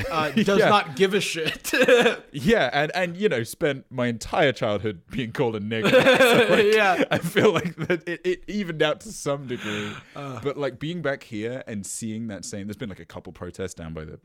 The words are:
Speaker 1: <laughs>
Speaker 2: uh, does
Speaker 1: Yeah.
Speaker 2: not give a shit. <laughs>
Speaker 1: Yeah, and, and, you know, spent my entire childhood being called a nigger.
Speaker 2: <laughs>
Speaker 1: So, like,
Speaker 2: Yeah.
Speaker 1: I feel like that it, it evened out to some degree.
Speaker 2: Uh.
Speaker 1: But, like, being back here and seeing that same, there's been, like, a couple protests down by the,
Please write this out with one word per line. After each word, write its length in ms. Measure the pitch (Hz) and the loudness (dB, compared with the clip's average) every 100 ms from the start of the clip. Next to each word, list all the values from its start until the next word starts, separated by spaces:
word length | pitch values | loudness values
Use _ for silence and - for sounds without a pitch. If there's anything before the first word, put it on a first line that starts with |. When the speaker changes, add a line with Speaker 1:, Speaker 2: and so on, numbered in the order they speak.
| 104 | -4
Speaker 1:
<laughs> 40 | |
Speaker 2:
uh, 200 | 165 151 | -2 0
does 300 | 135 196 202 | 2 4 4
Speaker 1:
Yeah. 80 | 180 | 6
Speaker 2:
not 240 | 180 170 131 | 4 2 0
give 180 | 190 | 2
a 60 | 202 | 2
shit. 520 | - 165 156 - - 285 | -2 -4 -4 -6 -4 2
<laughs> 560 | 254 240 220 - - | 6 6 4 0 -8
Speaker 1:
Yeah, 380 | 147 139 226 131 | -4 2 4 4
and, 180 | 143 156 | 0 0
and, 220 | 180 180 170 | -2 -4 0
you 120 | 208 | 0
know, 140 | 127 | 0
spent 420 | 113 - 160 135 - | -4 -2 -2 -2 -8
my 160 | 127 120 | -4 -4
entire 460 | 117 - 196 147 | -4 -4 2 2
childhood 500 | - 117 104 110 90 - | 2 -2 -2 -4 -6 -10
being 220 | - 113 | -6 -6
called 240 | - 123 110 | -2 -2 -2
a 40 | |
nigger. 300 | 104 113 196 | -4 -2 4
Speaker 2:
<laughs> 20 | |
Speaker 1:
So, 640 | 254 262 254 254 233 220 | 6 6 6 6 6 6
like, 200 | - 208 | 6 6
Speaker 2:
Yeah. 300 | 220 196 175 - | 4 4 2 0
Speaker 1:
I 80 | - | 0
feel 340 | 170 196 214 | -2 2 4
like 220 | 160 175 160 | 2 -2 -6
that 320 | 156 175 175 | -2 -2 -2
it, 120 | 165 | -6
it 200 | 185 175 - | -4 -4 -4
evened 340 | 208 175 156 | -6 -4 0
out 180 | 156 147 | 0 0
to 120 | 220 | -8
some 340 | - 147 143 131 | -10 -6 -6 -6
degree. 420 | 120 104 104 104 104 - - | -8 -6 -6 -8 -12 -16 -14
Speaker 2:
Uh. 240 | 139 123 | -12 -6
Speaker 1:
But, 140 | 135 - | -6 -4
like, 220 | 143 - | -6 -6
being 240 | 151 175 | -8 -4
back 220 | 156 139 | -4 -6
here 380 | - 107 113 127 - | -8 -8 -6 -8 -8
and 180 | 104 | -10
seeing 440 | 95 - 113 110 113 | -8 -8 -8 -6 -8
that 160 | 98 | -10
same, 240 | - 104 101 | -12 -10 -10
there's 80 | 104 | -10
been, 100 | 120 | -12
like, 120 | 90 | -14
a 40 | |
couple 280 | 85 90 90 | -16 -16 -16
protests 420 | 80 90 85 92 | -14 -14 -8 -10
down 180 | - 82 | -10 -12
by 100 | 80 | -12
the, 160 | 78 - | -12 -16